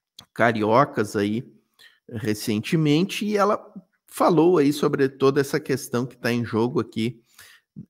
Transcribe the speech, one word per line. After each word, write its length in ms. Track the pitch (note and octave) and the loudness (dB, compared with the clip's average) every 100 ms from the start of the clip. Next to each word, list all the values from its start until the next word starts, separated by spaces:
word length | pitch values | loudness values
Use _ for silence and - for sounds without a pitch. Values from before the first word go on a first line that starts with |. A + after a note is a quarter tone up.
| _ - - | _ -20 -12
cariocas 840 | - A#2 A2 G#2 A#2 C#3+ B2 G#2 G#2+ | 0 0 2 2 2 2 0 -2 0
aí 320 | G#2 A2 - _ _ _ - _ - | -2 -2 -8 _ _ _ -20 _ -16
recentemente, 1120 | A#2 A2 A2 - G#2+ - E3 D3+ D3 F#3+ - G#3 | -8 -6 -4 -2 -4 -2 0 2 2 0 -4 -4
e 120 | G#3 | 0
ela 260 | G3+ A3 - G3 _ _ _ | 0 -2 -6 -20 _ _ _
falou 500 | - A#3+ D#3+ E3 F3 | -2 2 4 4 4
aí 160 | C#3+ | 2
sobre 340 | D3 D3+ C#3+ C3+ | 2 -2 0 -2
toda 320 | C#3 C3+ C#3+ | 2 2 2
essa 200 | C#3 D3+ | 0 -2
questão 440 | - C3 - A#2+ | -2 -6 -2 -4
que 140 | B2+ - | -4 -6
tá 160 | A#2+ | -4
em 100 | A#2+ | -2
jogo 360 | A2+ A2 A#2+ B2+ | -2 0 0 -2
aqui, 420 | A2 - A2+ - _ - - - _ - | -4 -4 -4 -6 _ -20 -20 -20 _ -20